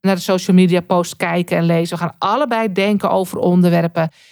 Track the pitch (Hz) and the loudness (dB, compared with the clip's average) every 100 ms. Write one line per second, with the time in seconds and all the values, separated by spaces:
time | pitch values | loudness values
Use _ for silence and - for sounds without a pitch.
0 | 190 190 - 185 185 185 185 175 175 180 | -2 -2 -2 -2 4 4 4 2 0 -2
1 | 170 - 180 170 175 175 170 170 170 170 | -2 -6 -4 -4 -2 -2 0 0 -2 -4
2 | 170 - 190 233 294 226 226 185 196 202 | -8 -4 -2 -2 -2 -2 -2 -2 0 0
3 | 190 190 185 - 180 180 175 170 170 170 | 0 -2 -2 -2 2 4 4 2 0 -2
4 | 160 _ _ | -6 _ _